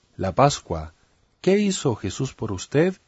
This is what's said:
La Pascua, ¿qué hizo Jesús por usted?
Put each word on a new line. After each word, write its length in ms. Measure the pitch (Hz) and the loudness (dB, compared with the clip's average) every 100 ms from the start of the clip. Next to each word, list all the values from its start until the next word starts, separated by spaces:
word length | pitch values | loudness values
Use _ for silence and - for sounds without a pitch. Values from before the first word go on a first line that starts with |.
| _ - | _ -6
La 160 | 95 | -2
Pascua, 580 | 87 143 - - 82 78 _ _ _ _ _ | 4 4 4 -6 -8 -8 _ _ _ _ _
¿qué 180 | - 196 | 2 2
hizo 380 | 208 190 147 107 | 2 0 -2 -2
Jesús 380 | 98 - 135 | -4 -6 -8
por 180 | - 110 | -6 -8
usted? 420 | 95 - 139 180 190 | -8 -2 0 0 -2